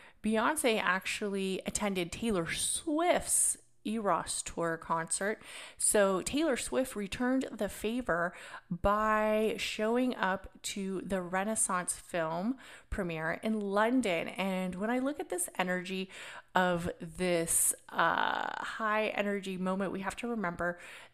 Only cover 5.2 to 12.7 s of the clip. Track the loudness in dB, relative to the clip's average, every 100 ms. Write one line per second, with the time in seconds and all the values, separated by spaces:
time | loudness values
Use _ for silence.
5.2 | -2 -4 -8 -16 -14 -2 4 6 6 4
6.2 | 0 0 2 0 0 0 0 -2 -6 -2
7.2 | 2 2 0 -2 -4 -2 -2 -2 0 2
8.2 | 0 -4 -16 -14 -8 0 4 4 4 4
9.2 | 4 4 2 0 -4 -2 0 2 2 0
10.2 | 0 0 -4 -12 -8 -4 -4 -4 -2 -2
11.2 | 0 -2 0 0 0 0 -2 -6 -4 0
12.2 | 0 0 -2 -4 -8